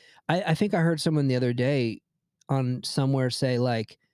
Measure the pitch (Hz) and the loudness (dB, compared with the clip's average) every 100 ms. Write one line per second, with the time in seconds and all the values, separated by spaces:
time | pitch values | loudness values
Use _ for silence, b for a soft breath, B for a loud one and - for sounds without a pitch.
0 | b b - 170 190 160 208 196 165 160 | b b -2 -2 0 0 0 2 2 2
1 | 170 151 139 127 123 123 123 143 120 107 | 0 0 2 2 0 0 0 0 0 -4
2 | - _ _ _ - 135 127 127 - - | -12 _ _ _ -4 -2 -2 -4 -4 -2
3 | 135 135 127 - 135 123 127 117 110 - | 0 0 0 0 -2 0 0 -2 -4 -12
4 | _ | _